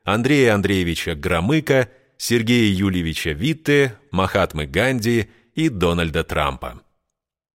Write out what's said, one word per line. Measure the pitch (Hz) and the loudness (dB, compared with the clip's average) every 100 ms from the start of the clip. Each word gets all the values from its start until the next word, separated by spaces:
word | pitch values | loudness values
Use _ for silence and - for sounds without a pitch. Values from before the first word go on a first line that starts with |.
Андрея | - 107 120 147 120 104 | -4 0 2 4 4 4
Андреевича | 95 98 85 80 - 78 | 2 0 0 -2 -4 -6
Громыка, | 71 85 92 156 - 135 120 _ _ - | -2 0 0 0 2 0 0 _ _ -10
Сергея | - 117 110 120 107 | -2 0 2 2 2
Юльевича | 92 98 90 82 78 80 | 2 0 0 -2 -4 -6
Витте, | 73 127 160 - 143 135 110 - | -4 -4 -4 0 2 2 -2 -6
Махатмы | 90 95 101 87 78 71 | -2 0 0 0 -2 -4
Ганди | 73 123 127 110 117 98 _ _ | 0 0 0 0 0 -2 _ _
и | - 160 | -2 -2
Дональда | 104 87 85 82 80 | 0 0 2 0 -2
Трампа. | 78 82 73 65 - 60 _ _ _ _ _ _ _ | -2 -2 -2 -4 -12 -14 _ _ _ _ _ _ _